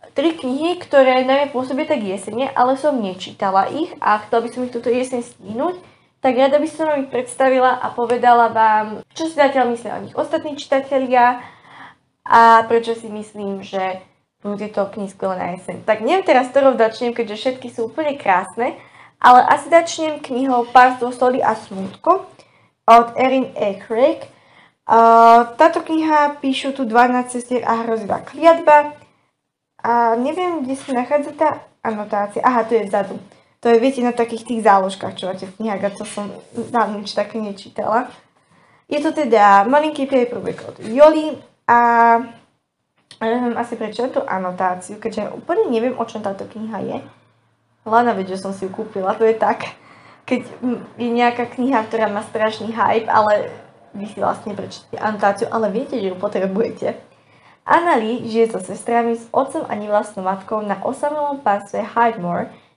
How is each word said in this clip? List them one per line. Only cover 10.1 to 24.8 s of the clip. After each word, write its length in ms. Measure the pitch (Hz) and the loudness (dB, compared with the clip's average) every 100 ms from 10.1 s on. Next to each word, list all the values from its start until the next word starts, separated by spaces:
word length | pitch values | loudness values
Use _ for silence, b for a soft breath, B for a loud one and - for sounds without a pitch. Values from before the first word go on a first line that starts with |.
| - | -8
ostatní 400 | 294 320 311 285 | -4 -4 -6 -12
čitatelia 880 | - 269 269 269 254 247 240 254 B B B B B B _ _ - | -2 -2 0 -2 2 4 4 2 B B B B B B _ _ 2
a 400 | 226 233 226 233 | 6 8 8 6
prečo 320 | 233 233 226 | 0 0 -8
si 80 | 226 | -8
myslím, 480 | 214 208 208 196 196 | -12 -12 -10 -8 -8
že 400 | 196 190 190 185 - _ _ _ | -8 -6 -4 -6 -14 _ _ _
budú 240 | 208 202 208 | -10 -8 -6
tieto 240 | 208 196 | -4 -4
knihy 160 | 220 190 | -6 -10
skvelé 240 | - 190 185 | -8 -6 -4
na 100 | 175 | -6
jeseň. 320 | 180 - - - | -8 -12 -12 -4
Tak 160 | 214 | -2
neviem 240 | 226 381 370 | 0 0 2
teraz, 240 | 254 262 | 2 2
ktorou 240 | 277 269 | 4 4
začnem, 400 | 233 220 - 240 | 4 0 0 -6
keďže 240 | 233 214 214 | -4 -6 -4
všetky 320 | 262 254 240 | -6 -6 -12
sú 240 | 240 233 | -8 -8
úplne 240 | 320 302 277 | -4 -6 -4
krásne, 560 | 208 180 190 - 262 330 B B B B | 0 0 0 -6 -6 -6 B B B B
ale 240 | - 247 - | 8 8 8
asi 240 | 294 - | 2 4
začnem 480 | 339 339 - 311 294 | 4 4 -4 -6 -6
knihou 480 | - 247 269 247 240 | -6 -4 0 0 4
Pánstvo 480 | 254 254 262 240 | 6 6 4 -6
soli 320 | 247 254 254 - | 0 0 2 0
a 80 | |
smútku 720 | 220 - 190 190 - 320 381 - - b b b b - | -2 -8 -10 -10 -6 0 0 0 -20 b b b b 6
od 180 | 233 233 - | 6 6 0
Erin 320 | 262 262 247 | 0 0 -2
A. 240 | - 208 190 | -4 -4 -4
Craig. 480 | - 220 285 330 - b b b b b | -6 2 2 0 -10 b b b b b